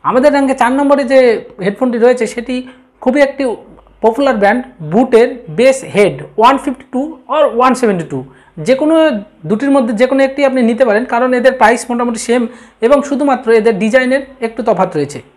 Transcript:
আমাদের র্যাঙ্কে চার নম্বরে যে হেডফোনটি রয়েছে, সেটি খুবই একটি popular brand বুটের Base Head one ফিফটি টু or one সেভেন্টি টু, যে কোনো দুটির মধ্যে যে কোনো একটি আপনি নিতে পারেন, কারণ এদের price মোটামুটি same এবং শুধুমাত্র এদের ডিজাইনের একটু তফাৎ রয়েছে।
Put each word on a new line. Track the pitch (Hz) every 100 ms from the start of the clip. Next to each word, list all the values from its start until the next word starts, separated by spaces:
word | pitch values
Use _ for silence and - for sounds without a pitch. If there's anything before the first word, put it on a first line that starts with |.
| 143
আমাদের | 233 285
র্যাঙ্কে | 277 269 269
চার | 240 269
নম্বরে | 285 277 247
যে | 269 247 208 - -
হেডফোনটি | 190 202 254 233
রয়েছে, | 240 247 214
সেটি | - 233 254 254 - _ _
খুবই | 262 277 277
একটি | 277 262 202 - - _ _
popular | 220 226 269 220
brand | 196 247 247 _ 151
বুটের | 190 262 226 254 262 - 156
Base | 254 262 -
Head | 185 196 143 - -
one | 233 277
ফিফটি | 294 247 -
টু | 254 302 302 -
or | 294 277 226
one | 254 247
সেভেন্টি | 226 185 156
টু, | 135 127 - _ - 156
যে | 262
কোনো | 302 320 320 214 - _ 156
দুটির | 214 277 277
মধ্যে | 233 214
যে | 247
কোনো | 269 269
একটি | 269 277
আপনি | 254 226
নিতে | 226 254
পারেন, | 208 254
কারণ | 240 254 254
এদের | 254 254
price | 220 240 -
মোটামুটি | 240 247 226 -
same | 247 226 - - _ 226
এবং | 285 285
শুধুমাত্র | 262 285 254 226 226
এদের | 220 196
ডিজাইনের | 220 262 254 269 269 - 226
একটু | 226 226
তফাৎ | 185 180 156
রয়েছে। | 139 127 -